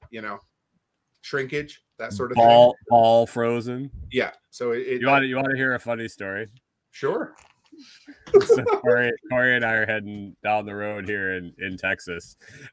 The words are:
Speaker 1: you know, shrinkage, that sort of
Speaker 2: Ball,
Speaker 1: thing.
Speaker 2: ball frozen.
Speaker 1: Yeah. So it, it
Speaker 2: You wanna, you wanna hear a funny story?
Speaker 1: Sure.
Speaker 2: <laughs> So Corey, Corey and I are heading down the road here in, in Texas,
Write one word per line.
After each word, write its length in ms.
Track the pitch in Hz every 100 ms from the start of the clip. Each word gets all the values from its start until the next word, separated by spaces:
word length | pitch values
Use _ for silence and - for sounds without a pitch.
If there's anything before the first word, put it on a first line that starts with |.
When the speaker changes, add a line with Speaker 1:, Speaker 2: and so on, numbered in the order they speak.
| -
Speaker 1:
you 120 | 117
know, 180 | 107 101 _ _ _ _ _ _ _ _
shrinkage, 600 | - 143 131 147 147 - _ -
that 160 | 113
sort 180 | 101 123
of 40 | 120
Speaker 2:
Ball, 360 | 117 120 123
Speaker 1:
thing. 60 | - -
Speaker 2:
ball 380 | 120 113 117 117
frozen. 640 | 120 117 120 117 123 139 - 123
Speaker 1:
Yeah. 200 | 123 107 - _
So 220 | - 123
it, 80 | 117 131
it 140 | 127
Speaker 2:
You 60 | 127
wanna, 200 | 139 135
you 80 | 127
wanna 200 | 135 131
hear 180 | 131 123
a 40 |
funny 280 | 120 117 113
story? 400 | - 98 98 110 120 _ _ _
Speaker 1:
Sure. 460 | - 135 214 302 -
Speaker 2:
<laughs> 60 | _ _ _ 320 262 - - - - 392 403
So 180 | 453
Corey, 480 | - 415 - 120 120 113 -
Corey 260 | 127 127 123
and 100 | 117
I 80 |
are 120 | 113 110
heading 500 | 107 104 104 98 -
down 220 | 104 107 104
the 100 | 101
road 320 | 104 104 98
here 260 | 104 95 92
in, 180 | 87 82
in 160 | 95 92
Texas, 600 | 95 95 - 85 - - - - -